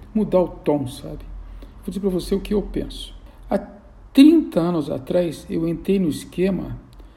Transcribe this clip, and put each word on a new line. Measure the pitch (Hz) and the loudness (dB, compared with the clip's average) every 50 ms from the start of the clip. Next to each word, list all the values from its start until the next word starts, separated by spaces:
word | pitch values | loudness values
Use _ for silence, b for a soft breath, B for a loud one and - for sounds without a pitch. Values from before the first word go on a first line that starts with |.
| - - - | -10 -4 0
mudar | 220 208 - - 185 | 0 2 4 4 4
o | 175 165 | 4 2
tom, | - - - - 147 147 139 | 0 -4 0 0 0 0 0
sabe? | 120 - - - 156 151 151 - - - - - B B B B B B B - | -4 -8 -10 -12 -12 -12 -12 -12 -14 -14 -14 -14 B B B B B B B -10
Vou | - | -8
dizer | 180 190 | -6 -2
pra | 190 196 | -2 0
você | 185 175 160 - 196 | 0 0 -2 -2 -2
o | 196 | -2
que | 190 - 208 | -2 0 -2
eu | 208 - | -2 -2
penso. | - - - - - - - - - - - b b b b b b | -2 -4 -6 -6 -6 -8 -12 -14 -14 -16 -18 b b b b b b
Há | - 202 | -2 -2
trinta | - - - - - - - - - - - 269 277 302 339 320 - - - 180 | -2 -4 -16 -20 -20 -20 -20 -20 -20 0 6 8 10 10 10 8 4 2 0 0
anos | 165 175 175 160 139 135 | 2 2 2 0 -2 -2
atrás, | - 135 - - 175 180 180 170 139 - - - | -4 -6 -4 0 0 0 0 0 -2 -8 -8 -6
eu | 190 170 160 | -4 -2 -2
entrei | 170 170 151 - - 190 202 | -2 -2 -2 0 0 2 2
no | 185 160 | 2 0
esquema | 135 - - - - - 180 196 196 165 147 131 120 - - - b b b b b | 0 -2 -6 -8 -4 -2 0 0 0 -2 -4 -6 -10 -12 -14 -18 b b b b b